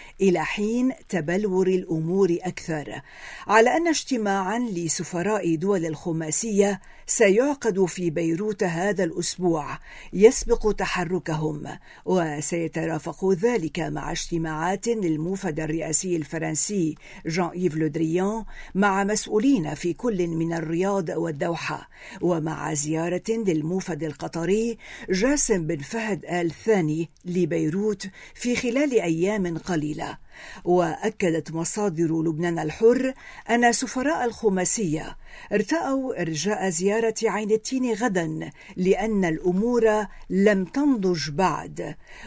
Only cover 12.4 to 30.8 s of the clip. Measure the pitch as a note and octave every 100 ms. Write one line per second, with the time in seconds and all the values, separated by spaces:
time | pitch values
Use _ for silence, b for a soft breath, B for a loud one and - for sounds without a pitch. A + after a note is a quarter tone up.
12.4 | - E3+ D#3+ D#3+ E3 D#3 E3 - F#3+ F3+
13.4 | A#3 A#3 D#3+ F3 D3+ D3 D3+ E3+ - E3+
14.4 | D#3+ D#3 E3+ G3 A#3 A3+ F3 D3+ E3 G3
15.4 | F#3+ D3+ D#3 D#3+ D#3+ D#3+ F#3 E3+ D3 E3
16.4 | D#3+ D#3 - G3+ D#3+ - B B - E3
17.4 | E3+ F3 F3+ D#3 D#3 D#3 D#3+ F3 G3 A3+
18.4 | G#3 B B F#3 G3+ F#3+ G3+ G#3+ - G#3+
19.4 | C4+ B3+ D#3 D3+ F3 D3+ B3 F#3+ E3+ E3
20.4 | E3 E3 D#3+ E3 G3 G3 E3 E3 E3 C#3+
21.4 | F3 D#3+ - C#3 - B B G3+ E3+ E3
22.4 | D#3 D3 D3 D3+ D3+ D#3+ E3+ F3+ G#3 A3+
23.4 | G3+ D#3 D#3 F#3+ F#3 D3+ D#3+ - E3 E3
24.4 | E3+ G#3+ A#3 A3+ B B A3+ F#3 B3+ D4
25.4 | - G3 D#3+ D#3+ C#3 A3+ A3 F#3 - F3
26.4 | E3+ - A3 G3+ D#3 D#3 E3 _ F3 F3+
27.4 | E3 E3 D#3 F#3+ G#3+ G3+ G3 B B -
28.4 | B3 A#3+ B3 B3+ D4 A3+ F3 E3 F#3 G#3+
29.4 | F3 D#3 - E3 D3 D3+ - - B B
30.4 | B B - F3+